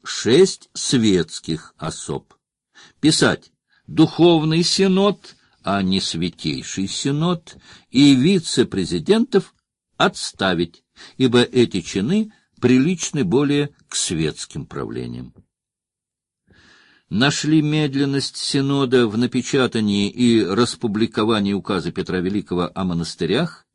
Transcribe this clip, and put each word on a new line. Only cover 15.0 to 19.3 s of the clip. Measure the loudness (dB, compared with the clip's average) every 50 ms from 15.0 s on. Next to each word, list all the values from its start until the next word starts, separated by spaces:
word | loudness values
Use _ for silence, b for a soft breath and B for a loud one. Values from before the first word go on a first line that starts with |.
| -10 -10 -12 -14 -14 -16 _ -20 _ _ _ _ _ _ _ _ _ _ _ _ _ _ _ _ _ _ _ _ _ b b b b b b b b b b b b _
Нашли | -2 0 0 0 0 0 0 2 2 2
медленность | 2 2 0 0 -2 -2 -2 -2 -2 0 -2 -2 -4 -6 -10
синода | -10 -8 -4 -2 -2 0 0 0 0 0 2 2 2 2
в | 2 0
напечатании | -2 -2 0